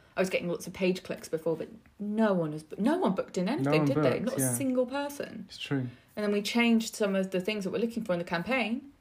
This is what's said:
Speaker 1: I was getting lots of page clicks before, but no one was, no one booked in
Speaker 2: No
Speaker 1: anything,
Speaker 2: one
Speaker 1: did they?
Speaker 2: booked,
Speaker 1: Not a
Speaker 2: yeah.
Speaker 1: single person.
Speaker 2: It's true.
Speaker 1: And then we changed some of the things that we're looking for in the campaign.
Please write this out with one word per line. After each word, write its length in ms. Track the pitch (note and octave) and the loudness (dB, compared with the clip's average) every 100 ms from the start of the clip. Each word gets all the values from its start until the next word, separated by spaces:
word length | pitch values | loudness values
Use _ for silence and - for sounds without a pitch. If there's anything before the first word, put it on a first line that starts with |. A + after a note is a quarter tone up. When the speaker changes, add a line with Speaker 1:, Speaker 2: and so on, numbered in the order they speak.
| - - | -8 -2
Speaker 1:
I 40 | |
was 120 | F#3 | 0
getting 180 | - F3 | 0 -2
lots 160 | E3 - | -4 -6
of 80 | |
page 300 | - F#3 F#3 | -2 0 0
clicks 240 | - - - | -4 -10 -4
before, 280 | D#3+ E3 D#3+ | -4 -2 -2
but 120 | - - - - | -4 -14 -18 -8
no 340 | G#3 G#3+ A3 | -4 2 4
one 200 | F#3 D#3 | 4 0
was, 100 | D3+ - - | -4 -8 -2
no 180 | A3 F4 | 2 4
one 160 | A#3 | 2
booked 240 | F#3 - G3 | 0 -2 -2
in 80 | F3+ | 0
Speaker 2:
No 60 | |
Speaker 1:
anything, 300 | D4 C3+ D3+ | 0 2 4
Speaker 2:
one 40 | C#3+ | 4
Speaker 1:
did 120 | D3+ | 4
they? 120 | C#3 A#2 | 4 2
Speaker 2:
booked, 60 | G#3+ | 0
Speaker 1:
Not 120 | - | 0
a 20 | |
Speaker 2:
yeah. 120 | C4 - | 2 2
Speaker 1:
single 320 | C4 B3+ B3+ | 0 0 0
person. 580 | C#4 C#4+ C#4+ - - - | -2 -4 -6 -10 -10 -14
Speaker 2:
It's 120 | - | -10
true. 260 | - C#3 B2 - _ - | -4 -2 -2 -8 _ -4
Speaker 1:
And 80 | |
then 80 | G#3 | 0
we 100 | G#3 | 0
changed 540 | G3+ A#3 A#3 A3+ A3 - | 2 4 6 4 2 -2
some 200 | G3+ F#3+ | 0 0
of 140 | F#3+ | 0
the 100 | F#3 | -2
things 240 | F#3+ G#3+ F#3+ | -2 -2 -2
that 40 | |
we're 80 | F#3 A#3 | -2 -2
looking 180 | A#3 | -2
for 100 | A3+ | -2
in 40 | F3 | -2
the 80 | F3 | 0
campaign. 560 | E3+ F#3 A#3+ G#3 B3+ - - | -2 0 0 0 -4 -8 -20